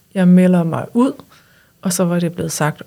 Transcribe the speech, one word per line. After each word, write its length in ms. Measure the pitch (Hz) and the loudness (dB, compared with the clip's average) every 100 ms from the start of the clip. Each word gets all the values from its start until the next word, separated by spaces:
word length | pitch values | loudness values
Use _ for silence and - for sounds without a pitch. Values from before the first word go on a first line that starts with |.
| _ | _
"Jeg 140 | 196 180 | 0 4
melder 360 | 180 180 180 | 4 4 2
mig 220 | 170 156 - | 0 -4 -4
ud," 180 | 233 262 - - _ _ _ _ _ | -2 -2 -4 -16 _ _ _ _ _
og 120 | 190 | -6
så 100 | 180 175 | -2 -2
var 140 | 175 | -2
det 140 | 170 | -4
blevet 180 | 175 165 | -6 -8
sagt 320 | - 151 156 | -4 -4 -6